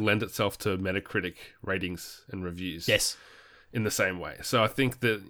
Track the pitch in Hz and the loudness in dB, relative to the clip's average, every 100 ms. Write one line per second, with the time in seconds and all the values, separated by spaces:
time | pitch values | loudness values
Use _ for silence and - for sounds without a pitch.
0 | 107 107 113 - 101 - 104 92 95 95 | 4 2 0 0 0 0 -2 0 0 -2
1 | - 104 90 - - - 101 95 90 87 | -2 -2 -2 -8 -20 -12 -4 -2 -2 -6
2 | - - - 95 90 87 92 82 - 107 | -12 -16 -12 -8 -6 -6 -6 -4 2 2
3 | - - - - - - - 117 107 - | 2 -4 -16 -20 -20 -20 -6 -2 0 2
4 | 95 90 76 - - 123 110 - 127 - | 0 0 -8 -8 0 4 4 4 0 2
5 | 120 104 | 0 0